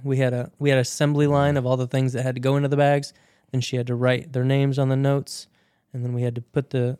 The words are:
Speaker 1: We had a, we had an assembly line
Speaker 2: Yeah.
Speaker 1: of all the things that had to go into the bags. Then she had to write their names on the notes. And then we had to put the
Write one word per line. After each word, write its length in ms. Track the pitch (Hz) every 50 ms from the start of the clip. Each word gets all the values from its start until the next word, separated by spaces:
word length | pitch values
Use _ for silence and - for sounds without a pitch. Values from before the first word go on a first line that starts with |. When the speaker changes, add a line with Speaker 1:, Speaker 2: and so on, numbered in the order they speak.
| -
Speaker 1:
We 140 | 139 135 131
had 160 | 135 127 123
a, 180 | 123 123 - _ _
we 100 | 143 143
had 60 | 135 131
an 40 |
assembly 440 | 123 - - - 151 143 147 143 147 143
line 280 | 143 143 143 143 143
Speaker 2:
Yeah. 40 | 143
Speaker 1:
of 60 | 123
all 120 | 123 127 127
the 100 | 127 123
things 240 | - 131 131 131 123
that 100 | 117 127
had 120 | 131 123
to 60 | 127
go 160 | 123 131 139 143
into 100 | 143 139
the 60 | 143 139
bags. 360 | 143 143 143 143 139 - - _ _ _ _ _ _ _
Then 100 | - 131
she 160 | 120 - - 127
had 100 | 120 120
to 80 | 123
write 380 | 120 123 127 127 123 - 165 131
their 100 | 131 123
names 340 | 131 135 139 139 139 135 135
on 120 | 139 131
the 60 | 135 135
notes. 500 | 139 139 139 139 - - - - - _ _ _ _ _ _ _ _ _ _
And 100 | 131 120
then 80 | 123 123
we 80 | 120
had 140 | 123 123 117
to 60 | 120
put 280 | 117 _ _ 147 135 -
the 260 | - 131 120 123 127 -